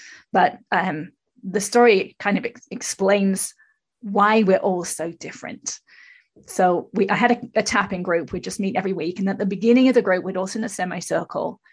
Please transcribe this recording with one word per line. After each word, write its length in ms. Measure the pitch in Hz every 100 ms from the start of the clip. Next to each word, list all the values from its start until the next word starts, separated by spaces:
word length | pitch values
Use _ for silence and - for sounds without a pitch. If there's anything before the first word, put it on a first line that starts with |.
| - - _
But, 280 | 196 180 - _
um, 400 | 185 180 156 165 _ _ _ 190
the 120 | 196
story 560 | 196 240 240 196 - -
kind 200 | 202 190
of 60 |
ex-, 220 | - - -
explains 800 | - - - 190 202 196 190 - - _ _ _ _
why 420 | 214 208 208 220
we're 140 | 196 185
all 280 | 202 185
so 280 | 175 - 165
different. 640 | 165 - - - - - - _ - - - _ _ -
So 440 | - 185 170 -
we, 160 | 190 196
I 60 |
had 160 | - 240
a, 300 | 240 - -
a 20 |
tapping 400 | 208 214 196 185
group. 300 | 185 170 151
We'd 100 | 180
just 160 | 185 185
meet 160 | 196
every 180 | - 190
week. 280 | 185 160 180
And 80 | 190
at 100 | 196
the 80 | 196
beginning 400 | 185 226 247 262
of 80 |
the 80 | 247
group, 220 | 196 180
we'd 120 | 180 190
all 120 | 190
sit 100 | 220
in 60 |
a 40 | 220
semicircle 920 | - 180 175 - 165 170 - - 190 _